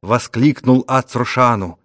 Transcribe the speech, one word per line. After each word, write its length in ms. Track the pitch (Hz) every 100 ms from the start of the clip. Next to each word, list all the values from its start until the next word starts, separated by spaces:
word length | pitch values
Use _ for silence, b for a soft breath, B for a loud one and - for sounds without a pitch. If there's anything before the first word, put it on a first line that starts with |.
воскликнул 800 | 90 120 - 113 139 147 127 127 -
Ацрушану. 920 | 131 123 123 123 - 123 113 92 82